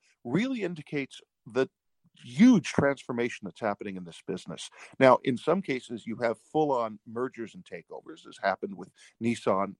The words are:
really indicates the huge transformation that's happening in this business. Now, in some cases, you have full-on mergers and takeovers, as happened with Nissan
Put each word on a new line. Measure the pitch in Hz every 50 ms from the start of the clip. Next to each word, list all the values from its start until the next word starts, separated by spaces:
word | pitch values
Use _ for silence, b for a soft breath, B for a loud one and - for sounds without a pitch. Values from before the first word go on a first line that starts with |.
| _ _ _ _ _
really | 120 127 180 240 269 269 226 196
indicates | 175 175 156 - - 156 143 135 - - - - _ _ _ _
the | 123 107 127 135 131 - _ _ _ _ _ _ _ _ - -
huge | 123 120 139 220 254 247 180 - - -
transformation | - 147 139 139 - - - 127 117 120 123 - - 110
that's | 92 - -
happening | 120 104 101 - 104 104 95
in | 92 90
this | 85 82 - - -
business. | 95 92 - - 80 - - - B B B B B -
Now, | 131 131 123 - -
in | 139 123 113
some | - 151 165 196
cases, | 185 - 135 123 - - 123 104 -
you | 113 107 101
have | 120 117 110 -
full-on | _ _ - 156 156 147 135 120 117 110 107 - _ 120
mergers | 113 117 127 131 - 117 113 95 -
and | 90 87
takeovers, | - 95 85 82 _ - - - - 160 170 - -
as | - - -
happened | 98 95 - - 104 98
with | 87 92 - b b b b b _ 113
Nissan | 117 117 - - 123 101 95 98 98 95